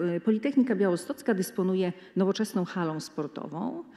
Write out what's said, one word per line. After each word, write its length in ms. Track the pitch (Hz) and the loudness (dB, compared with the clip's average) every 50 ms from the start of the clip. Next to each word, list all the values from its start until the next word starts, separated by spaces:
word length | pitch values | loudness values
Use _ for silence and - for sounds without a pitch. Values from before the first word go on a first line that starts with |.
| 170 175 170 | 0 0 0
y, 40 | 175 | 0
Politechnika 540 | - 220 220 214 220 285 277 277 247 254 220 | 2 2 2 2 0 2 2 4 4 4 4
Białostocka 580 | 190 202 190 175 170 - - 285 - - 254 220 | 2 4 2 2 0 -2 -6 -8 -2 0 0 0
dysponuje 600 | 185 185 - - - 180 185 185 185 185 180 170 - - - - | 0 0 -2 -2 0 0 2 2 2 0 0 -2 -6 -10 -4 0
nowoczesną 500 | 180 190 190 196 - 220 - - 190 180 | 2 2 2 2 0 -2 -2 0 -2 -2
halą 340 | - - 185 170 160 156 156 | -2 -2 -2 -2 -2 -4 -4
sportową, 840 | 147 - - - 151 143 - - - 151 147 165 214 254 330 339 339 254 - | -8 -8 -6 -6 -6 -6 -8 -10 -10 -8 -6 -6 -6 -6 -6 -8 -12 -14 -18